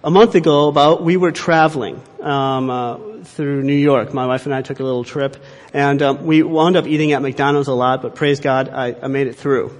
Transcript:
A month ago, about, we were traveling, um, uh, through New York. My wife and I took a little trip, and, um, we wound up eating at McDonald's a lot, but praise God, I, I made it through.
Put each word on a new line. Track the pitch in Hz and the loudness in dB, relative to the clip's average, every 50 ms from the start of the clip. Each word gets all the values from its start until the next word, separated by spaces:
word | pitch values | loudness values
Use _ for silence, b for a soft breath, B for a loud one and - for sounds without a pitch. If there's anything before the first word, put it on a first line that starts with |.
| - | -2
A | 151 | 4
month | 170 196 226 226 - | 6 6 6 6 4
ago, | 190 160 165 147 143 147 151 | 2 4 4 4 4 2 2
about, | 143 151 143 151 170 - | 4 4 4 4 4 2
we | 180 165 180 | 2 0 0
were | 185 180 170 | 2 0 0
traveling, | 147 - - - 165 160 160 160 156 139 110 90 64 - - - - - | -2 -4 -2 0 4 4 4 2 2 -2 -6 -6 -10 -14 -18 -20 -18 -10
um, | - 151 139 139 135 135 135 131 131 131 | -6 -4 -2 -2 0 -2 -2 -2 -4 -4
uh, | 123 123 123 120 117 - - - 110 117 175 | -4 -4 -6 -6 -8 -10 -14 -18 -18 -18 -20
through | - - - 151 143 143 139 | -16 -10 -8 -6 -4 -4 -2
New | 135 139 143 | -2 0 2
York. | 143 143 147 139 123 107 107 | 2 4 4 2 2 0 -2
My | - 127 127 | -4 -4 -2
wife | 127 127 127 - | -2 -2 -4 -4
and | 147 139 | -4 -6
I | 131 | -6
took | 127 - 139 - | -6 -8 -10 -8
a | 131 | -6
little | 131 127 123 | -4 -4 -4
trip, | 120 - - 147 139 139 139 - B B B B B B | -6 -8 -6 -6 -6 -6 -6 -10 B B B B B B
and, | - 143 139 143 143 139 | -2 0 2 2 2 2
um, | 143 139 139 139 - | 2 0 0 -2 0
we | 160 156 156 | 2 2 2
wound | 165 - 160 156 156 175 185 | 2 2 2 2 2 4 2
up | 175 - | 2 0
eating | 139 151 151 156 151 | 0 -2 0 0 0
at | 147 131 | 0 0
McDonald's | 139 135 127 - 139 143 143 147 139 139 | -2 -6 -4 -2 0 0 2 0 0 0
a | 131 | -2
lot, | 123 123 127 131 127 | 0 0 0 0 -2
but | - 120 - | -4 -10 -6
praise | - 151 143 143 139 | -2 0 0 0 0
God, | - 143 131 131 135 - | 0 -2 0 0 -2 -4
I, | - 135 127 123 120 - | -6 -6 -6 -6 -8 -8
I | - 135 | -8 -6
made | 135 139 139 | -4 -2 -4
it | 127 113 | -4 -6
through. | - - 143 135 120 - 120 - | -8 -2 -2 -2 -2 -2 -6 -10